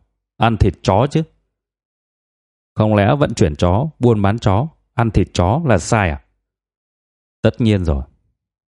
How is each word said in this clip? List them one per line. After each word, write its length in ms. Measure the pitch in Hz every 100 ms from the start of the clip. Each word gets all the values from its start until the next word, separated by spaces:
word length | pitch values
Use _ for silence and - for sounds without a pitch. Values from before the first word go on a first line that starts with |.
| _ _ _ -
ăn 200 | 117 107
thịt 180 | 101 82
chó 240 | - 98 139
chứ? 120 | 160 160 _ _ _ _ _ _ _ _ _ _ _ _ _ _
Không 200 | - 107
lẽ 200 | 104 101 143
vận 160 | 143
chuyển 220 | 120 90 73
chó, 340 | 90 98 156 -
buôn 240 | 123 107
bán 160 | 98 117
chó, 300 | 104 95 156 - _
ăn 160 | - 117
thịt 180 | 104 90
chó 280 | - 90 135
là 140 | 160 95
sai 320 | - 113 92
à?" 140 | 71 - _ _ _ _ _ _ _ _ _ _ _
Tất 180 | 110 -
nhiên 240 | 113 101
rồi. 180 | 82 71 67 _ _ _ _ _ _